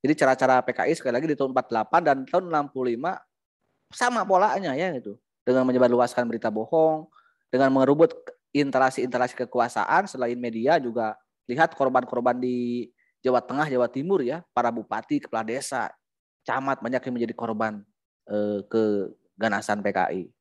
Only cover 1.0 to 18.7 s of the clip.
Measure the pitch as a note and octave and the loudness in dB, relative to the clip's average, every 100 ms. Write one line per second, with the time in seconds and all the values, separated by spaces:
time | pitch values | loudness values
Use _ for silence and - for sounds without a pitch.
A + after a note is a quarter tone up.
1 | C3 A#2+ D#3 C#3+ C3+ C3 - A#2 G#2+ - | 0 -2 -2 0 0 0 -2 -4 2 2
2 | D#3 C3+ C3 F3+ F3+ D#3 C#3+ C3+ B2+ A#2 | 4 0 0 -2 0 -4 -4 -4 -4 -2
3 | D#3 G3 _ _ _ _ _ _ _ - | -4 -8 _ _ _ _ _ _ _ -2
4 | B3 A#3+ F#3 F#3+ G#3 - F3+ C3+ F#3 C#3 | -2 0 2 4 4 2 -2 -2 -4 -4
5 | G#2+ G2+ _ _ - B2+ B2+ B2+ B2 B2 | -10 -16 _ _ 0 2 4 4 4 4
6 | A#2+ - A#2+ A2+ A2+ G#2+ A2+ E3 D#3+ D#3 | 2 0 -4 -2 -4 -4 -2 2 4 2
7 | D#3 _ _ _ _ B2+ C3+ C3+ C3 D3 | -6 _ _ _ _ 2 2 4 4 6
8 | E3 - - - _ C#3 C#3 C3 C3 - | 4 4 -18 -20 _ -2 0 2 2 0
9 | B2+ B2 B2 - A#2+ B2 A#2+ A2+ - D#3+ | -4 0 -2 -2 -6 -2 0 0 0 0
10 | G3 C3 A#2+ B2 A#2+ A2+ B2 E3 B2 A#2 | 0 -4 -4 -4 -6 -2 2 2 0 -4
11 | A2 G#2+ _ _ - B2 E3 - C3+ B2+ | -4 -6 _ _ -8 0 0 2 2 2
12 | B2 B2 B2 B2 B2 B2 A#2+ A#2+ A#2 _ | 0 0 0 0 -2 -2 -4 -6 -8 _
13 | _ _ B2+ B2 - C3 D#3 B2+ A#2+ C3+ | _ _ 0 0 0 -4 -2 0 0 -2
14 | C3+ G3 B2 D#3+ - - A#2+ A#2 G#2 G#2+ | -2 0 0 -4 -4 -2 0 -2 -6 -8
15 | - D3 - A2+ A2+ B2+ - B2+ G#2 - | -4 -4 -4 -6 -4 -6 -6 -6 -6 -10
16 | _ _ _ _ - B2 C3+ C3 A#2 B2+ | _ _ _ _ -6 -4 -2 -4 -4 -4
17 | C3 A#2+ A#2 - A#2 G#2+ A2 G#2 G2+ _ | -4 -4 -4 -4 -6 -4 -4 -6 -16 _
18 | _ _ _ G#2 G#2 G#2 G2 | _ _ _ -4 -2 -4 -2